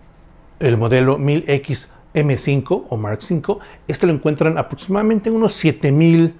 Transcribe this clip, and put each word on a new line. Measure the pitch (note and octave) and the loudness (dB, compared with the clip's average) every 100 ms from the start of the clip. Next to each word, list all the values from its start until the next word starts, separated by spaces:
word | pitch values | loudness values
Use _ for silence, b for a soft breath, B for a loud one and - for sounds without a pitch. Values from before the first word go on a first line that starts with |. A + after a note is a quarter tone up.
| - - - - - - | -20 -20 -20 -20 -20 -2
el | C3+ | 0
modelo | A2+ A2+ B2+ B2+ D3 | 2 2 2 2 2
mil | C#3+ D3+ - | 0 0 0
X | C#3 C#3+ B2 - b - | -2 -2 -8 -10 b -6
M | D#3+ D3 | -2 0
cinco | B2+ - C#3 C3 F#3 - | 0 0 -2 0 -4 -4
o | A2+ | -6
Mark | G#2 G#2+ | -6 -6
cinco, | - E3 - G#3 B B - | -4 -4 -2 -6 B B -10
este | C#3+ F3 | 0 0
lo | |
encuentran | D3 D3+ D3 D#3+ D#3+ | 2 -2 0 0 0
aproximadamente | - - - G3 A3 A3 A3+ | -6 -10 -4 0 0 0 0
en | A3+ | 0
unos | A3 | 0
siete | - D#3+ D3+ D3 | 0 -2 0 0
mil, | C#3+ E3 E3 E3 | 4 4 4 2